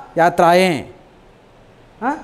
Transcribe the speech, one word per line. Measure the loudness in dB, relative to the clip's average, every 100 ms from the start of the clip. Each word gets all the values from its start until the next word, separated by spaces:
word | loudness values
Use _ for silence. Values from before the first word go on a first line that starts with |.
| -10 -2
యాత్రాయే. | 0 2 2 2 0 -2 -10 -20 _ _ _ _ _ _ _ _ _ -10 -8
ఆ? | -8